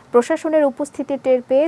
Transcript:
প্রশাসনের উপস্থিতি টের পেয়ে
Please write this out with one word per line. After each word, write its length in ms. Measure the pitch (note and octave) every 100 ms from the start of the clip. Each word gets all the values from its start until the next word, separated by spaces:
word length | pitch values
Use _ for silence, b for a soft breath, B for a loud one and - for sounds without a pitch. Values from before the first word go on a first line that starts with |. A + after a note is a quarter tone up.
| -
প্রশাসনের 520 | A#3+ A#3 D#4+ E4 D#4 C#4+
উপস্থিতি 440 | A#3+ D4 - C4+ C#4 C4+
টের 140 | B3+ B3
পেয়ে 180 | C4